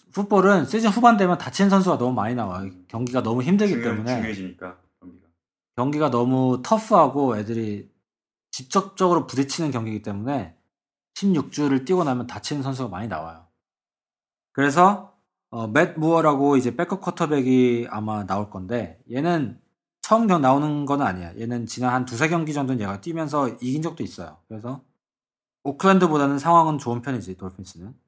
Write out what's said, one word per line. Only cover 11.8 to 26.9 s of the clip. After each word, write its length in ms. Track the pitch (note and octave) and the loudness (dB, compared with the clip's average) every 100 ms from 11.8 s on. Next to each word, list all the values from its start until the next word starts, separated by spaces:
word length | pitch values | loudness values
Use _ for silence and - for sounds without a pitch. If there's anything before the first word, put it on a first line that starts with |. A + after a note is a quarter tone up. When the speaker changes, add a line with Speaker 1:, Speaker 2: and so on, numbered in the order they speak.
Speaker 1:
뛰고 200 | C3 F3+ | 0 0
나면 240 | D3+ B2 A#2+ | 0 -2 -6
다치는 340 | - - D3 | -10 -8 -6
선수가 280 | C3+ C3 A#2+ | -6 -6 -8
많이 180 | F#2 A2 | -8 -8
나와요. 400 | D#2 D#2+ E2 F2+ _ _ _ _ _ _ _ _ _ _ | -8 -10 -16 _ _ _ _ _ _ _ _ _ _ _
그래서, 640 | - C#3+ D#3 F#3+ G3+ - _ _ _ _ | 0 2 6 4 4 -8 _ _ _ _
어, 180 | A#2 A2 | -8 0
맷 300 | C#3 F3 D#3+ | 2 2 0
무어라고 600 | D#3 E3 D#3 C#3 C#3+ C3+ | 2 4 4 4 4 4
이제 180 | A#2+ A#2+ | 2 -2
백업 260 | F3 F#3+ | -4 -6
쿼터백이 840 | F3+ - E3 C#3+ B2+ B2+ B2 A#2+ A#2+ | -6 -4 -2 0 2 4 4 2 -4
아마 360 | G#2+ G#2+ G#2+ F#2 | -8 -6 -6 -4
나올 260 | G2 G#2 | -6 -6
건데 500 | F#2+ F#2 A#2+ F2+ - - | -10 -8 -6 -8 -12 -10
얘는 480 | B2 E3 E3+ B2 - _ _ _ _ | -4 -2 -2 -4 -8 _ _ _ _
처음 260 | - A3+ A3 | 2 2 4
경-, 140 | F3 | 4
나오는 440 | C3 C#3 D3+ D3 C#3+ | 4 4 2 -2 -2
건 160 | C#3 | -2
아니야. 340 | A#2+ F#2 F2 G2 | -2 -4 -10 -10
얘는 280 | A#2 A#2+ A2+ | -8 -8 -8
지난 280 | - B2+ | -4 -2
한 120 | B2+ B2+ | -2 -2
두세 240 | A#2 D#3 | -2 0
경기 240 | E3+ D#3 | 0 -2
정도는 280 | D3 C3 A#2+ | -4 -4 -4
얘가 200 | G2+ A#2 | -4 -8
뛰면서 480 | E3+ E3 D3+ D3 B2+ - | -8 -8 -4 -2 -2 -4
이긴 200 | B2 D3+ | -6 -4
적도 220 | D#3+ E3 | -6 -8
있어요. 340 | G2 - E2+ - - | -10 -12 -16 -18 -18
그래서 360 | A2 A#2 C3+ _ _ _ _ _ _ _ _ | -14 -12 -14 _ _ _ _ _ _ _ _
오클랜드보다는 720 | C#3+ C#3 F#3+ F#3+ F3+ D3+ C#3 C#3 | -10 2 6 6 6 4 2 0
상황은 400 | E3 E3+ D#3+ D3+ | 4 6 4 0
좋은 240 | A#2+ | -4